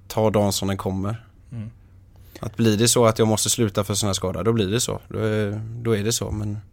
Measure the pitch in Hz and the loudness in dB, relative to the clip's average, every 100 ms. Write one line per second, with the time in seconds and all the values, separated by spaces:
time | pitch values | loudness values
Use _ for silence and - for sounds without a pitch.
0 | - - 110 104 101 92 98 98 98 95 | -6 0 2 4 2 2 -2 -2 -4 -4
1 | 98 117 - - - 120 107 - - - | -4 -6 -10 -20 -16 -12 -12 -14 -20 -20
2 | - - - - 113 - 113 104 117 127 | -20 -20 -20 -12 -10 0 2 4 4 4
3 | 113 107 110 107 - - 110 107 98 98 | 4 4 2 2 0 0 0 0 -2 -2
4 | 107 92 92 82 101 117 95 113 117 101 | -2 -2 -2 -2 0 0 2 0 -2 -6
5 | - 104 110 107 104 104 110 117 117 107 | -8 -4 -2 -2 -2 -4 -8 -6 -2 0
6 | 101 117 101 107 104 107 - | 0 -2 -4 -6 -6 -8 -12